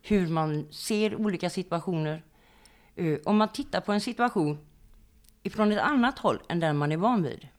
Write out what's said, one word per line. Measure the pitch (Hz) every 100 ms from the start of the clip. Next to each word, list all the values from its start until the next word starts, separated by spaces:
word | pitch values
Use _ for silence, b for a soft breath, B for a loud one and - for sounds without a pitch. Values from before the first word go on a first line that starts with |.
Hur | - 208 170
man | 160 156 151 151
ser | - - 208 214 208
olika | 208 180 180
situationer. | 190 180 170 190 165 156 156 - b b b b b b -
Eh, | 170 147
om | - 214
man | 214
tittar | - - 185
på | 190
en | 208
situation | 208 226 240 208 151 147 - _ - - - _ _ _
ifrån | - - 214
ett | 208
annat | - 285 240 269
håll | 208 113 -
än | 170
den | 165 147
man | 147
är | 156
van | 214 233
vid | 147 - -